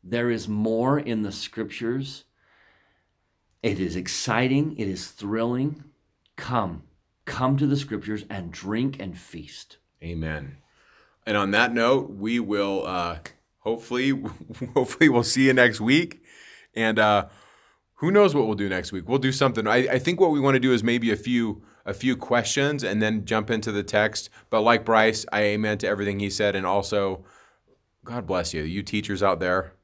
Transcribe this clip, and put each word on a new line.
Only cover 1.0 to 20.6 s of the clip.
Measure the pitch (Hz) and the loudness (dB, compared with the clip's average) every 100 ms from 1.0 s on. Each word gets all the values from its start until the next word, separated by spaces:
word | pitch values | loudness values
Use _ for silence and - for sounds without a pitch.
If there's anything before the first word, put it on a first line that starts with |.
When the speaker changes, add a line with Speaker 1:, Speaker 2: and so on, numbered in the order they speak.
| 120 113 | 0 -2
Speaker 1:
the | 104 | -4
scriptures. | 101 - - 104 - 113 131 135 - _ _ _ _ _ _ _ _ _ _ _ _ _ _ | -6 -10 -8 -8 -6 -4 -4 -6 -12 _ _ _ _ _ _ _ _ _ _ _ _ _ _
It | 113 87 | -4 -2
is | 92 87 | -4 -4
exciting. | 90 - - 113 127 135 151 156 | -6 -6 -2 0 2 2 0 -4
It | 101 | -6
is | 90 - | -6 -10
thrilling. | - 101 110 117 123 143 151 - _ _ _ _ - | -12 -6 -2 -2 -2 -4 -6 -16 _ _ _ _ -14
Come, | - 123 95 78 - _ _ _ - | -4 -2 -2 -8 -16 _ _ _ -12
come | 113 131 139 | -4 0 2
to | 147 | 2
the | 139 | 0
scriptures | - 107 104 107 - | -2 -8 -6 -8 -8
and | 101 85 | -10 -10
drink | - 92 110 135 135 | -10 -6 -4 -4 -6
and | 98 90 | -12 -12
feast. | - 82 71 - - _ _ _ | -16 -18 -16 -20 -20 _ _ _
Speaker 2:
Amen. | 82 82 80 76 69 69 _ _ _ _ _ _ - | -10 -6 -6 -6 -10 -18 _ _ _ _ _ _ -2
And | 104 | 0
on | 98 | 2
that | 104 120 | 4 2
note, | 117 117 131 - | 2 2 2 0
we | 98 107 120 | -8 -4 -2
will, | 101 101 98 98 - | -2 -2 0 -2 -4
uh, | 92 87 82 - _ _ _ | -4 -4 -6 -14 _ _ _
hopefully, | 107 117 - 123 135 135 107 - - | -6 -6 -4 -2 0 -2 -6 -12 -18
<laughs> | 113 127 | -12 -2
hopefully | - 123 - 160 | -2 -2 4 4
we'll | 120 | 4
see | 117 - 135 | 2 4 4
you | |
next | 131 120 107 | 6 6 4
week. | 110 143 175 - _ - - - _ 110 | 2 2 2 -8 _ -20 -20 -20 _ -2
And, | 110 110 | 0 4
uh, | 107 104 - - - _ _ _ _ _ | 4 4 0 -12 -20 _ _ _ _ _
who | 160 | 2
knows | 202 202 | 6 6
what | 147 110 | 4 0
we'll | 101 | 0
do | 101 | 0
next | 92 87 | -2 -4
week? | 95 87 | -8 -2
We'll | 131 | 0
do | 131 | 2
something. | 131 139 110 107 | 2 2 2 2
I, | 120 131 | 2 2
I | 123 | 0
think | 135 175 | 0 2
what | 185 | 4
we | 147 | 4
wanna | 139 131 | 4 4